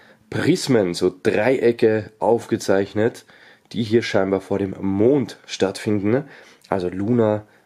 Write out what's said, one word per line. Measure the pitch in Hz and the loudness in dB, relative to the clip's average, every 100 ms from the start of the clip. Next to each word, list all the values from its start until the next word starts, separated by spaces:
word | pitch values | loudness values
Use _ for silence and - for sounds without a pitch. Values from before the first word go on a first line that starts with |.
| - _ _ | -20 _ _
Prismen, | - - 180 - 120 90 | -2 0 0 2 2 2
so | 85 90 - | 0 -2 0
Dreiecke | 110 95 113 127 117 117 113 110 107 - | -2 0 2 2 2 2 2 2 -4 -4
aufgezeichnet, | 98 113 - 113 - 98 101 107 113 - - - - _ _ | 0 0 0 -4 0 0 0 -2 -2 -4 -14 -20 -20 _ _
die | - | -6
hier | 113 113 | 0 0
scheinbar | 110 107 95 95 | 2 0 0 -2
vor | - 98 | -2 -4
dem | 98 95 | -4 -4
Mond | 98 98 113 147 113 - - | -2 2 2 2 -2 -10 -14
stattfinden. | - 95 - 113 107 101 127 156 - - _ - | -4 -4 -2 -4 -2 0 -2 -2 -14 -20 _ -6
Also | 95 90 | -4 -4
Luna | 90 101 123 110 107 107 _ | -4 0 2 2 0 -4 _